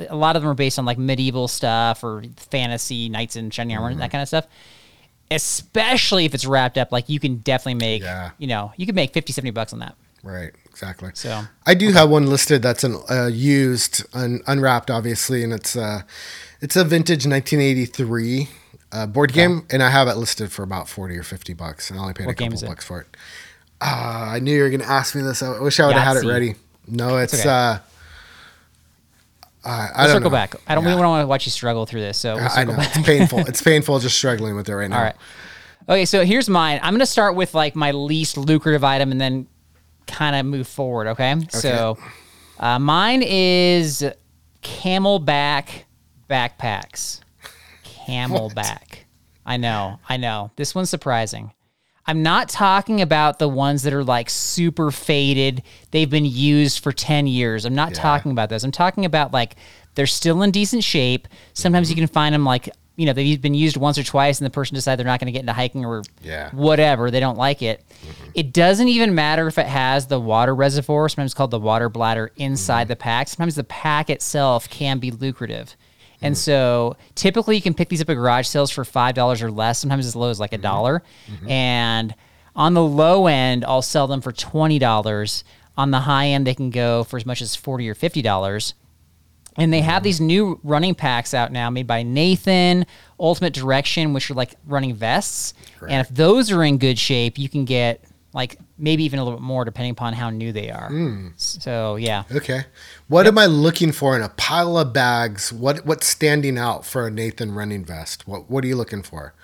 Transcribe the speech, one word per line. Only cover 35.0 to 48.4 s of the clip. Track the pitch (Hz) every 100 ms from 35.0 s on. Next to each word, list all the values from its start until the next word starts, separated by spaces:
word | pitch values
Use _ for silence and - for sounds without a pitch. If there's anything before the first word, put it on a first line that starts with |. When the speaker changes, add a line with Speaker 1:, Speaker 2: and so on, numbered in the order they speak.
Speaker 1:
right. | 113 - - - - - - - -
Okay, | 190 180
so | 196
here's | 180 226 240
mine. | 180 160 147
I'm | 165
gonna | 214 262
start | - 208 180
with, | 185
like, | 160 151 156
my | 147
least | 143 143 160 156 -
lucrative | 139 156 156 151
item | 135 135 135
and | 131
then | 131 131 127 _ _ _ _ _ -
kinda | - 151 143
move | 135 139 127
forward, | - 131 120 110
okay? | 113 131
Speaker 2:
Okay. | 151 156
Speaker 1:
So, | 117 135 120 113 110 - - - - - -
uh, | 117 123
mine | 143 160 208 254
is | 247 190 185 180 180 175 160 143 143 - _ _ _ _
Camelback | - - 185 185 196 202 147 143 143 147 - - - _ _ _ -
backpacks. | 131 120 - 123 101 - - - - _ _ -
Speaker 2:
<laughs> | - - - - - -
Speaker 1:
Camelback. | 127 127 120